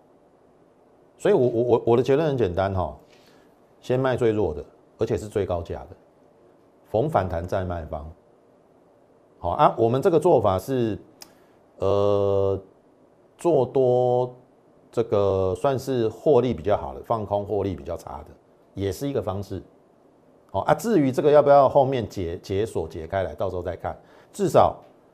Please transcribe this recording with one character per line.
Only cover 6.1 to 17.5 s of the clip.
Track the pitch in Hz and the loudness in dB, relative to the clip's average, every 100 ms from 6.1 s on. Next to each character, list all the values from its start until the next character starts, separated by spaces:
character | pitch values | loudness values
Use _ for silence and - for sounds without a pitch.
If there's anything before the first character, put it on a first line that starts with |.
| _ _ _ _ _ _ _ _ | _ _ _ _ _ _ _ _
逢 | 107 156 | -2 0
反 | 135 92 | 0 -2
弹 | 82 87 | -4 -4
再 | 101 | -4
卖 | 92 85 80 | -4 -8 -8
方。 | 78 78 - _ _ _ _ _ _ _ _ _ _ _ _ | -10 -12 -20 _ _ _ _ _ _ _ _ _ _ _ _
好 | - | -4
啊， | - 156 - | 2 2 4
我 | 113 | 0
们 | 127 | 2
这 | 180 | 2
个 | 165 | 2
做 | 175 143 | 4 4
法 | 104 95 | 4 0
是， | - 131 113 95 - _ - _ _ _ _ - | -2 -2 -2 -4 -12 _ -20 _ _ _ _ -6
呃， | 95 101 101 101 101 98 98 95 - _ _ _ _ _ _ - | 0 2 2 2 2 0 0 -2 -8 _ _ _ _ _ _ -6
做 | 170 143 127 | 0 2 2
多 | 135 127 123 123 123 127 - _ _ _ _ _ | 2 2 2 2 0 -2 -8 _ _ _ _ _
这 | - 113 | -6 -2
个 | 104 98 95 92 92 | 0 2 2 0 0
算 | 139 131 | -2 -2
是 | 131 127 110 | -2 -2 -2
获 | - 160 127 | -2 2 4
利 | 127 | 2
比 | 82 | -2
较 | 87 104 | -2 -2
好 | 73 | -4
的， | 65 | -10
放 | - 113 98 | -6 -6 -2
空 | 101 | -4
获 | 98 | -2